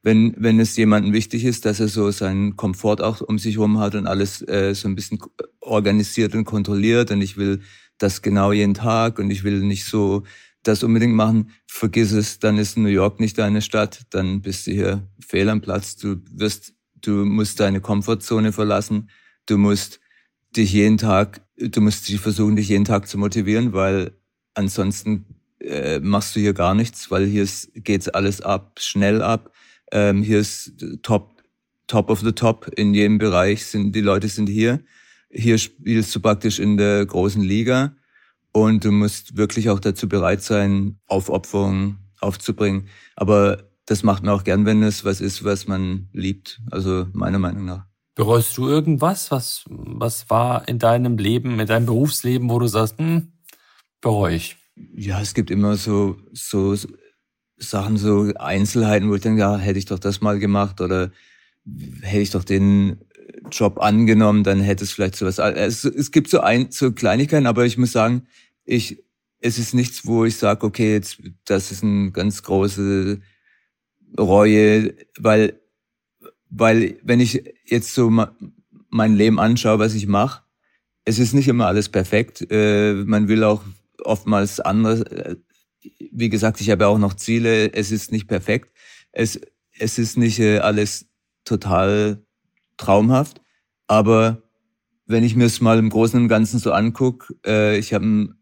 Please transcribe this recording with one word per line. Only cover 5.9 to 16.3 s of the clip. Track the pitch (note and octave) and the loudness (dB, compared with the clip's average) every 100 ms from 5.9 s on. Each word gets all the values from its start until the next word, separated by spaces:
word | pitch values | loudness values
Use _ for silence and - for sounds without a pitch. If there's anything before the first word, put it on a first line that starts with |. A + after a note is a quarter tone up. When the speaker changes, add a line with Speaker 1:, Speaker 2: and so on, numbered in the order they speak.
| G#2 G2+ - A2 A2+ | 0 0 -2 -2 -2
Speaker 1:
und | G#2+ | -2
kontrolliert | G#2+ G2 G2+ G#2+ A#2 A#2+ | -4 -2 0 2 2 2
und | G2+ | -2
ich | G2 G2 | -2 -4
will | G2+ G2 - - _ _ | -2 -4 -8 -20 _ _
das | G2+ G2 | -4 -2
genau | - G2+ G2 | -2 2 2
jeden | G#2 G2+ | 2 2
Tag | G2 A#2 A2+ A2+ A2 | 0 0 2 0 -2
und | G2+ | -4
ich | G2 | -4
will | G2+ G2 | -2 -2
nicht | G2+ F#2+ - | -2 -4 -4
so | A2 G2+ G2+ G2+ - _ _ | 0 0 0 -6 -20 _ _
das | - G#2+ | -2 0
unbedingt | A#2 A2+ A#2+ | 2 2 4
machen, | A2 A2 A2+ G#2+ _ _ | 4 4 2 0 _ _
vergiss | - A2 A2+ G#2+ | -6 -2 0 2
es, | G#2+ G2+ - | 0 -2 -2
dann | G#2+ G#2+ | 0 2
ist | G#2 - | 0 0
New | G#2 | 2
York | G2 G2 - | 2 0 0
nicht | A2 A2 | -2 0
deine | G#2 G#2+ | 0 0
Stadt, | G2+ G#2+ A2 - - | 0 -2 -2 -6 -8
dann | G2+ F#2 G2 | -4 -2 -4
bist | G2 F#2+ - | -6 -8 -6
du | |
hier | G2 F#2+ G2 G2 _ - | -2 -2 -2 -8 _ -6
fehl | F#2+ G2+ | -2 0
am | G#2+ | 0
Platz. | G2+ F#2+ - - | -2 -6 -6 -10
Du | G2+ F2+ - | -8 -8 -10